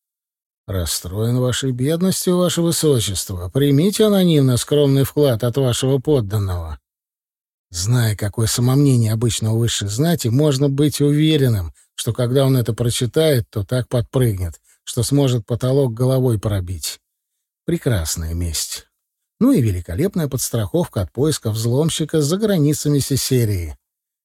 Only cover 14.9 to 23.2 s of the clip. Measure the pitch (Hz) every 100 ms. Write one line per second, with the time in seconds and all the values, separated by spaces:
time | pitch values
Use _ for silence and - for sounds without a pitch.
14.9 | - 110 143 139 123 - 117 127 139 131
15.9 | 113 127 131 127 110 110 101 87 85 -
16.9 | - _ _ _ _ _ _ - 170 139
17.9 | 104 80 - 80 85 87 76 - - -
18.9 | _ _ _ _ - 247 240 113 90 -
19.9 | 87 190 185 143 131 - 117 101 165 175
20.9 | 113 87 - 151 139 110 110 117 127 160
21.9 | - 151 160 143 190 214 185 143 147 147
22.9 | 143 - 131